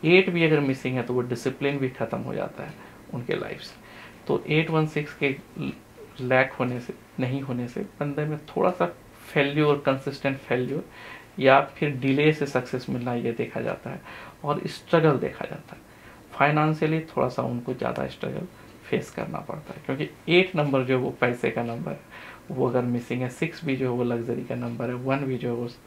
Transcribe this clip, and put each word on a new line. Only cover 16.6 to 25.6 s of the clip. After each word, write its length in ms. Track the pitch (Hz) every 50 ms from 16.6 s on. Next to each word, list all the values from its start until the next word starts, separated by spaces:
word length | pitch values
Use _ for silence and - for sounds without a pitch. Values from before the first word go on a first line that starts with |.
| 151 156 156 156 - 156 160 160
थोड़ा 300 | 156 - - - 131 127
सा 120 | 127 -
उनको 320 | 123 123 123 120 120 - 127
ज़्यादा 340 | 127 - 123 120 - - 135
struggle 400 | - - - - - - - 185 - - - - - - - -
face 220 | - - - -
करना 260 | - - - - - -
पड़ता 360 | - - - - - - -
है, 80 | - -
क्योंकि 240 | - 135 135 151 151 - - - -
eight 260 | 165 180 185 185 -
number 280 | 165 147 143 135 135 131
जो 140 | 123 135 127
है 60 | 127
वो 60 | 139
पैसे 420 | 131 - - 123 120 123 - -
का 120 | - 120 120
number 280 | 117 117 123 - -
है, 80 | - - - - - - - - - - - -
वो 180 | 185 127 135 127
अगर 120 | 117 127
missing 400 | 123 123 120 120 117 - 127 123
है, 80 | 127 123
सिक्स 360 | 123 - - 160 - - -
भी 100 | 156 135
जो 160 | 131 135 127
है 60 | 120 123
वो 60 | 123
लग्जरी 400 | 120 120 117 117 120 117 120 -
का 120 | - 123
number 300 | 120 120 120 120 123 127
है, 80 | 117 123
वन 240 | 123 127 135 135 139
भी 200 | 143 131 131 120
जो 120 | - 123
है 60 | 120
वो 140 | 117